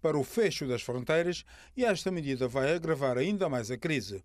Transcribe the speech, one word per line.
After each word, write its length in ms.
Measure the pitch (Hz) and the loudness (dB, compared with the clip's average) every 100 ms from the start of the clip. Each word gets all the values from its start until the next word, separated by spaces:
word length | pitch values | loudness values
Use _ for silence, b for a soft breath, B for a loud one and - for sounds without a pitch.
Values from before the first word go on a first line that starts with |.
para 160 | 165 151 | 2 0
o 60 | |
fecho 420 | 131 - 214 - 139 | 0 2 2 0 -2
das 160 | 123 | -4
fronteiras 640 | - 123 123 160 170 170 - B B - | -2 -6 2 2 2 -2 -10 B B 0
e 80 | |
esta 260 | 247 185 - | 2 2 0
medida 380 | 180 143 135 127 | -2 -2 0 0
vai 260 | 127 135 | 2 2
agravar 440 | 170 165 151 139 123 | 2 0 0 2 2
ainda 320 | 156 208 180 | 0 0 0
mais 200 | 131 107 | 0 -2
a 80 | 123 | -4
crise. 460 | 170 151 101 98 | 0 -2 -2 -10